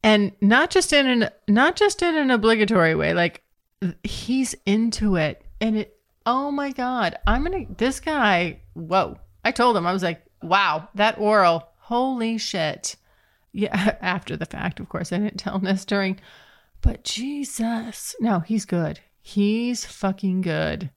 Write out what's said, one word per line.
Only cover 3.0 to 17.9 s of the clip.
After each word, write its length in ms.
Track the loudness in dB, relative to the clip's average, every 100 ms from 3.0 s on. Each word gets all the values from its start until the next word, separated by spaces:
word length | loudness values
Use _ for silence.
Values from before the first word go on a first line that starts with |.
| 0
like, 280 | 0 0 -2 _ _ _ _ -6 -6
he's 500 | -10 -8 -2 -2 -2 -4 0
into 500 | 2 0 0 0 2
it. 280 | 0 -4 -18 -6
And 180 | -2 -2
it, 180 | -4 _ _ _ -2
oh 260 | 0 -2
my 200 | -4 -4
God, 440 | -4 -4 -2 -2 -2 0
I'm 180 | 0
gonna, 220 | 0 -4 -8 -2
this 220 | -2 -2
guy, 640 | -4 0 2 2 0 -6 -18
whoa. 440 | -16 -2 0 0 -6 -20 _
I 80 | -4
told 260 | 2 2 2
him, 80 | 0
I 80 |
was 100 | -2
like, 200 | -2 -6 _ _
"Wow, 480 | 0 2 2 -2 -6 0
that 240 | 0 2
oral, 500 | 2 6 6 4 -4 _
holy 600 | -4 0 0 -2 -2 -4
shit." 580 | -4 -4 -4 -4 -10 -12 _ _ _ _ _
Yeah, 460 | -6 -2 0 0 -2
<laughs> 40 |
after 340 | -4 -4 -6 -10
the 100 | -8
fact, 340 | -6 -8 -8
of 100 | -10
course, 220 | -8 -4
I 60 | -2
didn't 200 | -4 -6
tell 180 | -6 -4
him 80 |
this 220 | -2 -2 0
during, 340 | -2 -2 -4 -10 -20 -20 _ _ 0
but 220 | 0 0
Jesus. 1120 | -8 -6 -6 -6 -8 -4 -4 -4 -8